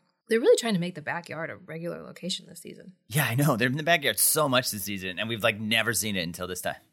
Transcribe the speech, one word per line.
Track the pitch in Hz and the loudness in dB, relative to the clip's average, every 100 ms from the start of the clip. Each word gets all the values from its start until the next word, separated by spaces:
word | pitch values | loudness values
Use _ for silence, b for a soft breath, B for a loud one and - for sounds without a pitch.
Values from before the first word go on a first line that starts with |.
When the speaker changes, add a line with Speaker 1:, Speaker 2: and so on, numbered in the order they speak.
| _ _ - | _ _ 0
Speaker 1:
They're | 226 | 4
really | 359 466 | 6 6
trying | 226 | 4
to | 185 | 0
make | 175 | 0
the | 165 | -4
backyard | 147 165 170 151 156 | -6 -6 -8 -8 -8
a | 107 | -10
regular | 180 160 170 - | -12 -8 -8 -8
location | - - 180 - - | -12 -10 -6 -6 -10
this | - | -18
season. | - - 185 - - | -16 -18 -20 -20 -4
Speaker 2:
Yeah, | 117 120 | 0 2
I | |
know. | 123 151 107 | 2 2 4
They're | 127 | 2
in | 147 | 2
the | |
backyard | 156 170 135 107 | 2 4 4 2
so | - 160 147 | 2 4 2
much | 127 127 | 2 0
this | 104 | -4
season, | 98 98 92 85 | -6 -6 -6 -4
and | 110 | -4
we've, | 117 | 0
like, | 113 104 | 2 2
never | 107 113 110 | 0 2 2
seen | 107 110 | 0 -2
it | 95 | -2
until | 85 85 90 | -4 -6 -8
this | 90 | -6
time. | 90 - _ | -6 -8 _